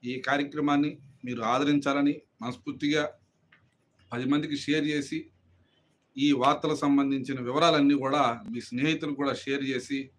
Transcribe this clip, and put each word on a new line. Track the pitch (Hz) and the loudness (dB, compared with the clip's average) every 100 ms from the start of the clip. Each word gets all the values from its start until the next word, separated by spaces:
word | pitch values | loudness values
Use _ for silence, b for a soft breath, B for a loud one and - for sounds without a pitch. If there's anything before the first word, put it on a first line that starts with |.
ఈ | 123 127 | -10 -6
కార్యక్రమాన్ని | 131 143 143 151 147 143 147 - - - 123 | 0 0 0 -2 2 2 0 -4 -16 -14 -8
మీరు | 117 | -2
ఆదరించాలని | 110 131 143 147 143 139 143 147 - _ | 0 2 2 2 2 2 2 0 -8 _
మనస్ఫూర్తిగా | 117 120 - 127 147 151 151 - _ _ _ _ _ _ _ _ _ | -10 -8 -10 -6 -2 0 -2 -8 _ _ _ _ _ _ _ _ _
పది | 120 127 | -6 0
మందికి | 147 156 143 | 0 0 -6
షేర్ | 139 151 147 | -2 -2 0
చేసి, | 147 135 160 - _ _ _ _ _ _ _ _ - | -4 -6 -8 -10 _ _ _ _ _ _ _ _ 0
ఈ | 143 | 2
వార్తలకు | 131 135 147 151 147 | 4 4 2 0 0
సంబంధించిన | 143 139 139 135 127 131 | 2 4 2 0 -4 -6
వివరాలన్నీ | 120 139 165 151 143 | -4 2 4 6 4
కూడా | 143 135 147 123 117 107 | 4 2 2 2 0 -6
మీ | 117 | -10
స్నేహితులు | - 123 151 156 151 | -8 -2 0 0 -4
కూడా | 135 139 | -2 -2
షేర్ | 123 - 139 | -2 -4 -4
చేసి | 135 123 120 135 135 | -2 -4 -4 -6 -8